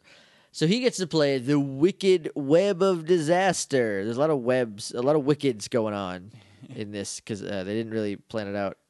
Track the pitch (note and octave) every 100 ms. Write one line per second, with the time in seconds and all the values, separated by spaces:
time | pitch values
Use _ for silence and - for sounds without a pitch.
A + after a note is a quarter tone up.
0 | _ - _ _ _ - D#3+ A#3 B3 -
1 | F3+ D#3+ C#3+ C3+ A#2+ D3 C#3 C3+ F3 -
2 | F#3+ F3+ D3 - C#3 E3 G3+ F3 G3 F3
3 | D#3 F3+ D3 F3 F#3+ E3+ - C3+ A2+ G2
4 | G#2+ A#2 D#3 C#3+ A#2+ B2+ A#2+ G2+ - A#2
5 | C3 D#3 C3+ D3 C#3 G#2+ - B2 A2 G#2
6 | F#2 F2+ G2 - - - C#3 B2+ G#2 G#2
7 | G2 - - G2+ F#2+ G2 F#2 G#2+ A2+ A2
8 | G#2 G2 - A2+ G2+ G2+ G2 -